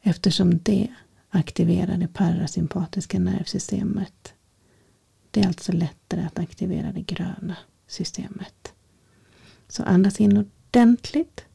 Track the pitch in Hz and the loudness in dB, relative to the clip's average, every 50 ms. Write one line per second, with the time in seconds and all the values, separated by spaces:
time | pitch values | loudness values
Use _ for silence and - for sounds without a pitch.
0 | _ 208 160 - - 196 160 - 190 175 175 165 - - 208 190 208 247 - - | _ 2 0 2 2 0 2 4 4 4 4 2 2 2 0 2 0 -4 -6 -14
1 | _ _ _ _ _ _ - 185 151 - - - 170 170 175 180 185 185 180 180 | _ _ _ _ _ _ 0 0 0 0 0 0 2 2 2 0 0 -2 -2 -2
2 | 175 170 - - 196 170 170 175 170 156 - 180 165 151 - 180 175 - - 196 | -2 -4 -2 0 0 0 2 0 -2 -4 -2 -2 -4 -2 -2 -4 -6 -4 -4 -8
3 | - - - 190 180 180 185 190 170 - - 190 - - 202 196 196 - 208 196 | -6 -4 -2 0 0 0 0 -2 -4 -4 -6 -8 -4 -4 -4 -2 -2 -2 -2 -4
4 | 190 - _ _ _ - _ _ _ _ _ _ _ _ _ _ _ _ _ _ | -4 -6 _ _ _ -20 _ _ _ _ _ _ _ _ _ _ _ _ _ _
5 | _ _ _ _ _ _ _ 214 202 185 165 - - - 180 170 170 151 - _ | _ _ _ _ _ _ _ 0 2 2 0 -4 -4 -2 -2 0 -2 -2 -6 _
6 | _ _ 175 175 175 160 - - 175 - - - 180 185 165 - - - 190 - | _ _ -6 -6 -6 -6 -6 -6 -8 -8 -6 -8 -6 -6 -4 -4 -6 -6 -8 -8
7 | 180 - 180 - - 180 - - - - 175 - - _ _ _ _ _ - - | -8 -8 -8 -6 -6 -8 -8 -8 -10 -10 -10 -12 -14 _ _ _ _ _ -10 -8
8 | - - - - - - - - 185 - _ _ _ - _ _ _ _ _ _ | -8 -8 -8 -10 -12 -12 -12 -14 -14 -16 _ _ _ -20 _ _ _ _ _ _
9 | _ _ _ _ _ _ _ _ - - _ _ _ _ - - - - 180 180 | _ _ _ _ _ _ _ _ -20 -20 _ _ _ _ -8 -6 0 4 4 6
10 | 190 202 196 - 214 208 202 208 202 - _ _ _ _ - 247 233 233 240 - | 4 4 4 4 4 4 4 4 2 -2 _ _ _ _ 4 6 8 8 6 4
11 | - - - 285 339 - _ - - _ | 0 -4 -4 -4 -4 -4 _ -20 -20 _